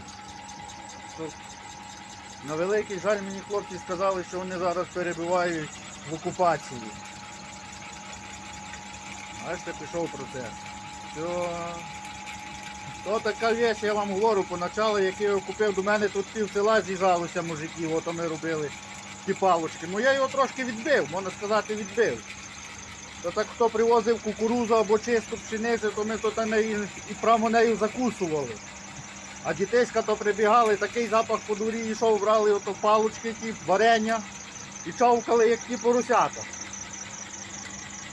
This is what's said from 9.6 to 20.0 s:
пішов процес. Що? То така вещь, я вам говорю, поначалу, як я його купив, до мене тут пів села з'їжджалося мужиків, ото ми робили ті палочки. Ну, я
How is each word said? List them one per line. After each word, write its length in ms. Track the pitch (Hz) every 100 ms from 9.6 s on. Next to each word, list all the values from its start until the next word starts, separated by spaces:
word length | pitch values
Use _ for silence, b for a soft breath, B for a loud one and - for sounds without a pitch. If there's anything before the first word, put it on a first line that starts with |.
| 170 165
пішов 300 | 143 170 156
процес. 420 | 139 123 127 117 - - - - - -
Що? 360 | 151 170 175 175 170 170 170 165 151 - - - - - - - - - -
То 160 | 180 214
така 340 | 214 208 226
вещь, 300 | 226 233 214
я 100 | 208
вам 180 | 208 208
говорю, 340 | 190 226 202 185
поначалу, 500 | 175 180 214 220 208
як 220 | 190 190
я 80 | 208
його 120 | 196
купив, 340 | 190 185 214 190
до 80 |
мене 240 | 196 214 202
тут 180 | 196 196
пів 240 | 226 196
села 280 | 202 208 220
з'їжджалося 600 | 180 180 190 175 170 180
мужиків, 540 | 165 151 160 156 160 160
ото 180 | 165
ми 140 | 170 170
робили 420 | 156 160 156 143 - - - - - -
ті 80 |
палочки. 540 | 190 190 170 156 - 170
Ну, 80 |
я 140 | 202